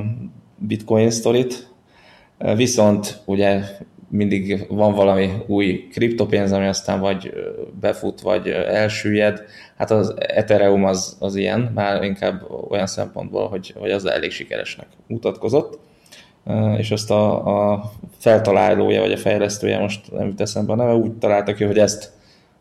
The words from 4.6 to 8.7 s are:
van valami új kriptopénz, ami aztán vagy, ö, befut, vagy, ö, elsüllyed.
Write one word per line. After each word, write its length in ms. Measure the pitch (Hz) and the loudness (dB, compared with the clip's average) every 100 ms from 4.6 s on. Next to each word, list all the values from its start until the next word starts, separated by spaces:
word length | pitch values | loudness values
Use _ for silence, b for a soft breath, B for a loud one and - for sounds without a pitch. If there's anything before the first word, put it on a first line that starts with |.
| - | -4
van 260 | 101 104 | 2 2
valami 360 | 101 98 98 95 98 - | 4 4 4 2 -2 -2
új 400 | 101 101 95 - | 0 2 0 -6
kriptopénz, 640 | - 117 117 104 110 98 | -2 0 0 0 2 2
ami 140 | 98 98 | 0 0
aztán 340 | 95 - 98 | -2 -2 -2
vagy, 300 | 98 98 - | -2 -2 -6
ö, 160 | 50 50 - - - | -10 -10 -10 -12 -4
befut, 400 | 101 - 98 95 | -4 -2 -6 -6
vagy, 280 | 98 98 92 | -2 -2 0
ö, 40 | |
elsüllyed. 920 | - - | -2 0